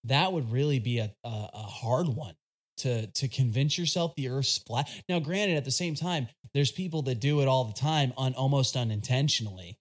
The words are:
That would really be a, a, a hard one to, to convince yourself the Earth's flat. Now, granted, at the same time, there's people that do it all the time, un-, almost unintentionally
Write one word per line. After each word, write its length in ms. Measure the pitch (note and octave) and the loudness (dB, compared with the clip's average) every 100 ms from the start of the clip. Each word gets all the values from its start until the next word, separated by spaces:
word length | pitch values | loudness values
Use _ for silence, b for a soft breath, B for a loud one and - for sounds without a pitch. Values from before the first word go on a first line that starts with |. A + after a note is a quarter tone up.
That 280 | A#2 C#3 F#3+ | 2 2 2
would 180 | F3+ A#2 | 0 0
really 280 | A#2+ D3+ C3+ | 0 2 2
be 200 | A2 A#2 | 2 0
a, 120 | G#2+ - | -2 -6
a, 260 | A#2 A2+ G#2 | -8 -8 -8
a 40 | - | -10
hard 440 | G#2 - A2+ B2+ F3 | -14 -6 0 2 2
one 280 | A2 D#2 - _ _ _ - | -2 -6 -14 _ _ _ -6
to, 300 | C3 A#2 A2 | -2 -2 -4
to 200 | - - | -4 -4
convince 500 | - B2 A#2 C#3+ D#3+ | 2 2 2 0 0
yourself 360 | E3 F3+ E3+ - | 0 0 -2 -2
the 140 | C3 | -4
Earth's 280 | C3+ C3+ - | -2 0 -2
flat. 300 | - A#2+ C#3+ G3 - | -2 -4 -2 -8 -2
Now, 100 | F3 | -2
granted, 380 | D3 F#3+ G3+ D#3+ | 0 0 2 0
at 80 | C3+ | 0
the 60 | |
same 240 | - F3 D3 | -2 -2 -2
time, 320 | F3 E3+ A#2+ _ - | -2 -2 -4 _ -4
there's 180 | C#3+ C#3 | 0 0
people 300 | - F#3 D#3+ | 0 -4 -2
that 160 | C3+ A#2+ | -2 0
do 220 | C#3 D3 | 2 4
it 60 | C3+ | 4
all 160 | C3 A#2 | 4 2
the 80 | |
time, 400 | G#2 C#3+ D#3 C3+ B2+ | 0 2 4 2 2
un-, 180 | C3 B2+ | -2 2
almost 420 | C3+ C#3 B2+ C3 | 2 4 2 0
unintentionally 960 | A#2 G#2 - B2+ D3 - A2 F#2 F2 - | -2 -2 0 2 2 0 -4 -8 -14 -16